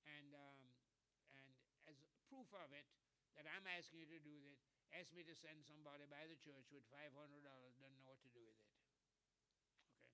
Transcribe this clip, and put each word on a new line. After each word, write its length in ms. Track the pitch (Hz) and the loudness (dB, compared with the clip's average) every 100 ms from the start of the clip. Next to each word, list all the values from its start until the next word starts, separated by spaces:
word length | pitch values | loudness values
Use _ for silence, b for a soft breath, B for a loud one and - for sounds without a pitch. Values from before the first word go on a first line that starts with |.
| 151 | 0
and, 320 | 147 143 143 | -2 0 -2
um, 220 | 139 139 127 123 - - - - - | -2 -6 -10 -14 -20 -20 -20 -20 -12
and 140 | 139 135 131 - - 156 | -10 -8 -12 -18 -8 -6
as 80 | 139 151 - - | -6 -10 -18 -4
proof 160 | 269 208 | -2 2
of 160 | 196 151 | 2 4
it, 160 | 143 139 - B B B | 2 -2 -14 B B B
that 140 | 147 151 | 0 6
I'm 180 | 180 190 | 8 10
asking 320 | 175 160 160 156 | 8 8 0 0
you 20 | |
to 100 | 165 | 0
do 160 | 147 147 | 0 -2
that, 160 | 143 139 - B B | -4 -8 -12 B B
asked 240 | 165 175 175 | 2 2 -2
me 60 | |
to 120 | 165 156 | -2 -2
send 240 | 156 156 | -2 -2
somebody 400 | 143 151 147 143 143 | -4 -2 0 0 0
by 160 | 143 160 | 0 0
the 80 | 156 | 0
church 320 | 151 139 131 | -2 -4 -4
with 100 | 143 120 | -6 -4
five 220 | 139 151 135 | 0 0 0
hundred 300 | 147 147 143 | -4 -4 -4
dollars, 320 | 131 127 123 | -4 -6 -6
doesn't 180 | 135 135 | -8 -6
know 140 | 135 | -8
what 100 | 131 131 | -8 -8
to 40 | |
do 80 | 120 | -8
with 140 | 113 110 | -8 -10
it. 100 | 107 - - - - - - - - - - - - - | -16 -20 -20 -20 -20 -20 -20 -20 -20 -20 -20 -20 -20 -14
Okay? 160 | - | -14